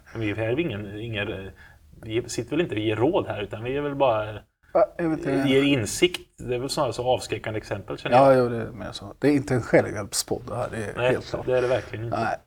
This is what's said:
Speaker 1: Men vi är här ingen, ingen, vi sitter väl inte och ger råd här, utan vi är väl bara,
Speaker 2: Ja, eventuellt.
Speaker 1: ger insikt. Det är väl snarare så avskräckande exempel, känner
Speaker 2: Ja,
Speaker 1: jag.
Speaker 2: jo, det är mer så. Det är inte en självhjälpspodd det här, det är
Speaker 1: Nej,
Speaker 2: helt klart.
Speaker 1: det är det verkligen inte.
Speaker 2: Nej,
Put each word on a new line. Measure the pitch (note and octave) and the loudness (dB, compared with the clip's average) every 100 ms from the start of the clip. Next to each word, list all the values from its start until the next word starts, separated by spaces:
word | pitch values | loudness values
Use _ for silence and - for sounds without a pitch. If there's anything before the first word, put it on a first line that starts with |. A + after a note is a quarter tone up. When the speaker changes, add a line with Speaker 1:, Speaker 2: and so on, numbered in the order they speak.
| - | -12
Speaker 1:
Men | A2+ | -6
vi | G#2+ | -4
är | |
här | G2+ A2+ D#3+ | -2 -2 -2
ingen, | E3+ G#2 G#2 G#2 | -2 -4 -8 -10
ingen, | A#2 G#2 G#2 F#2+ F#2+ - - - _ - | -8 -4 -4 -6 -10 -16 -20 -20 _ -16
vi | A2 A2 A#2+ | -4 -4 -4
sitter | - A#2 | -6 -2
väl | D3+ | -2
inte | F3 | 0
och | G#2+ | -2
ger | G#2+ G#2+ | -2 2
råd | C#3 F#3 - | 2 2 -2
här, | G#2 | -6
utan | G2+ G#2 | -8 -8
vi | A#2+ C#3+ | -6 -4
är | |
väl | D3 | -4
bara, | C#3 C3+ G#2+ G#2+ G#2 - _ _ | 2 2 2 -2 -8 -16 _ _
Speaker 2:
Ja, | F3 D#3+ - | 2 2 0
eventuellt. | E3 D#3 C#3+ C#3 C3+ | -2 -2 0 0 4
Speaker 1:
ger | C3+ | 4
insikt. | C#3 C#3 G#2 - F3 - - - | 4 2 0 2 2 0 -14 -14
Det | A#2 | -6
är | B2 | -4
väl | D3+ | -2
snarare | - G3 | -2 -2
så | - B2+ | 0 2
avskräckande | A#2+ - G#2+ A2+ G#2+ | 2 0 -6 -4 -6
exempel, | - G#2+ - C#3+ | -4 -8 -8 -8
känner | D3 B2 | 4 6
Speaker 2:
Ja, | C#3 | 8
Speaker 1:
jag. | C3 | 8
Speaker 2:
jo, | B2 | 4
det | A#2 | 0
är | A2 | -6
mer | A2+ - | -8 -10
så. | - G#2 - | -12 -14 0
Det | C3+ | 4
är | |
inte | C#3+ - | 4 2
en | B2+ | -2
självhjälpspodd | - D#3 - G2+ G2 - - - - | 4 4 4 -2 -6 -4 -4 -4 -6
det | A#2 | -6
här, | - | -6
det | A2+ | -6
är | G#2 - | -6 0
Speaker 1:
Nej, | B2 | 2
Speaker 2:
helt | B2 - | 2 -2
klart. | - - | -6 0
Speaker 1:
det | B2+ | 2
är | |
det | B2 | 2
verkligen | B2 - G#2+ | 0 -2 -8
inte. | A#2 A2+ | -4 -2
Speaker 2:
Nej, | A2 - | -2 -4